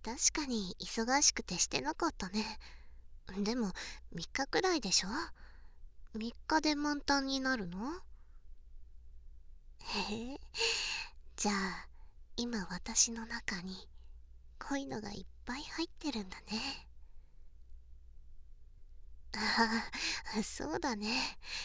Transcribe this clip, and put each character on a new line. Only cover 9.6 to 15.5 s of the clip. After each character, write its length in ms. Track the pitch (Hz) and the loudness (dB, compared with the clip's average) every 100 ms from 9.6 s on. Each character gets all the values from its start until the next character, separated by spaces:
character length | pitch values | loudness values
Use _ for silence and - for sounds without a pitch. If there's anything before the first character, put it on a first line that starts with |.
| - - | -16 -12
へ 540 | - 208 202 220 240 | -4 -2 0 -2 -2
え、 60 | 285 - - 466 - - - - - - - | -6 -8 0 2 2 0 -2 -4 -8 -10 2
じ 140 | 202 | 4
ゃ 20 | |
あ、 360 | 196 190 175 - - - - - - | 4 2 -2 -8 -12 -14 -14 -8 -2
今 300 | 240 226 180 | 0 0 0
私 420 | 175 - 220 233 | -2 2 6 6
の 140 | 226 226 | 4 -4
中 340 | 226 - 185 | -4 -2 -2
に 280 | 185 185 - - - - - - - - | -4 -6 -10 -12 -12 -14 -14 -14 -16 -10
恋 260 | - 277 269 | 0 0 0
の 160 | 247 | -4
が 100 | 208 | -4
い 100 | - | -6
っ 40 | 190 - | -8 -10
ぱ 120 | - | -6